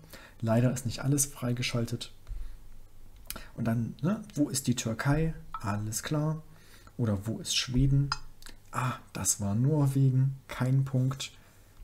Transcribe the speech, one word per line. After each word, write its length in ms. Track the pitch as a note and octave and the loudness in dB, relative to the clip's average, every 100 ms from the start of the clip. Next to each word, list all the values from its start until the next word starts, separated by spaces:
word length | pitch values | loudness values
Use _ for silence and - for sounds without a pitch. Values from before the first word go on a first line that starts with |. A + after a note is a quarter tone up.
| - - - - | -18 -20 -18 -4
Leider 320 | A2+ A#2 B2+ | 2 4 4
ist 140 | A#2 A2+ | 2 -4
nicht 140 | - | -2
alles 260 | C3+ C#3+ - | 2 2 0
freigeschaltet. 880 | - B2 A#2+ B2+ A#2+ A#2 A#2+ - - - - - - - - - - - - - - - - | -2 -2 0 0 0 0 -4 -8 -14 -10 -8 -8 -10 -12 -14 -16 -16 -18 -16 -14 -14 -10 -4
Und 100 | A2+ | 0
dann, 300 | A#2 A2+ - | 0 -2 -2
ne, 180 | D#3 A3 - D3 | -2 -2 -4 -2
wo 140 | - | 0
ist 180 | B2+ - | 0 0
die 80 | - | 0
Türkei? 580 | A2+ A2+ C#3 D3 D#3+ - - | -2 0 2 2 2 -2 -10
Alles 520 | - A2 G#2 G#2+ A2 | -6 -4 -2 -2 -4
klar. 400 | - D3+ D3+ D#3 - - - - - - | -2 0 0 -2 -8 -20 -20 -20 -10 -2
Oder 280 | A2 G2 G#2 | 0 0 -2
wo 140 | C#3 | -4
ist 180 | E3 - | -2 -2
Schweden? 540 | - B2 C#3 C#3 C#3 - - - - - - | 2 4 6 6 2 -2 -8 -14 -16 -16 -8
Ah, 220 | B2 B2+ - - | -4 -2 -4 -8
das 280 | - G2 - | -4 -2 0
war 140 | G2 G#2+ | 2 2
Norwegen, 800 | C3+ D3+ C#3 C3+ C3+ C3 C3+ - - | 4 4 4 6 4 6 2 0 -8
kein 380 | - B2+ C3+ C3+ | -2 2 2 2
Punkt. 460 | B2+ C3 C3+ - - - - - - | 2 2 -2 -8 -12 -20 -20 -20 -20